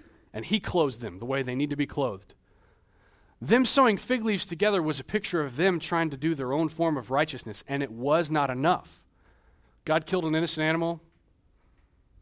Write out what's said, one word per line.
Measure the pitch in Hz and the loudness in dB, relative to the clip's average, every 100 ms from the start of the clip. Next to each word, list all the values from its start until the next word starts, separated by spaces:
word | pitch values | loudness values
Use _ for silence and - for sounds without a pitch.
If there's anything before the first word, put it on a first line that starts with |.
| - _ _ | -20 _ _
and | 110 113 | -12 -2
he | 214 | -2
clothes | - 180 143 117 | 0 0 0 -2
them | 113 90 | -10 -8
the | 120 | -4
way | 135 | -4
they | 127 127 | -2 -2
need | 147 | -2
to | 143 | -2
be | 143 | -4
clothed. | - 131 98 _ - _ _ _ _ _ _ _ _ _ - | -2 -4 -4 _ -20 _ _ _ _ _ _ _ _ _ -12
Them | 127 240 247 | 2 4 4
sewing | 277 254 196 | 6 4 4
fig | - 247 | 0 -2
leaves | 220 196 - | 0 -2 -2
together | 160 208 196 | 0 2 2
was | 156 135 | 0 -2
a | |
picture | - 214 - 170 | -4 -4 -2 -2
of | 143 123 | -2 0
them | 185 170 | 2 2
trying | - 170 165 | 0 0 0
to | 135 | 0
do | 151 151 | -2 -2
their | 127 | -2
own | 143 160 | 0 0
form | 156 165 143 | 0 0 0
of | 113 | 0
righteousness, | 135 160 123 110 101 - | 0 0 -2 -10 -12 -6
and | 139 | -4
it | 135 | -4
was | 113 135 160 156 | -4 2 2 2
not | 156 135 | 0 0
enough. | 127 151 175 - - _ _ _ _ _ _ _ _ - | 2 2 2 -2 -20 _ _ _ _ _ _ _ _ 0
God | 160 156 | 0 2
killed | 185 160 | -2 2
an | 156 | 0
innocent | 165 156 | 0 0
animal | 156 165 165 170 _ _ _ _ _ _ _ _ _ _ _ _ | 0 2 0 -4 _ _ _ _ _ _ _ _ _ _ _ _